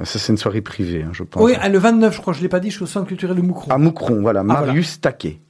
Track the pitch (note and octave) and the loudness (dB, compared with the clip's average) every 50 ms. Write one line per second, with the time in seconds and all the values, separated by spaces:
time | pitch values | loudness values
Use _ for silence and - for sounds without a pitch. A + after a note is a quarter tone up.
0 | F2+ - - G#2 - - A2+ G#2 - A2 G2 A2 G#2 - - - G2+ F2 E2+ E2+ | -10 -8 -6 -4 -2 0 0 0 0 -2 -2 -2 -4 -6 -6 -6 -4 -4 -4 -4
1 | D#2 D#2+ F2 - F2+ D#2+ - - A3 A#3 B3+ G#3+ F#3+ G3 G3 F#3+ F3+ A3+ A#3 A3+ | -4 -6 -8 -10 -12 -6 0 2 4 4 4 2 2 2 2 4 4 4 4 4
2 | A3 A3 - - - - E3+ C#3 F3 F3 F3+ F3+ F3+ G#3+ F#3+ - F#3 E3 - G#3 | 4 4 2 0 -4 -6 -4 -4 -2 -2 -2 -2 -2 -4 -6 -6 -8 -6 -6 -6
3 | F#3 F#3+ F#3 F#3 - F3 F#3 F3+ F3 F3+ F3 - - - C3 C3+ D3 E3 D#3+ - | -6 -6 -6 -6 -4 -2 0 0 0 0 -2 -2 -2 0 2 4 4 4 2 2
4 | - - A#2+ G#2+ G2+ A2 A2 G2 F#2+ G2+ A2+ C#3 D3+ C3 C3 D3+ F3 - - - | 0 0 0 2 2 2 2 2 2 2 2 2 2 2 0 0 0 -2 -4 -2
5 | - C#3+ - - - D#2 D#2 - - _ | -2 -2 -2 -2 -6 -8 -8 -10 -14 _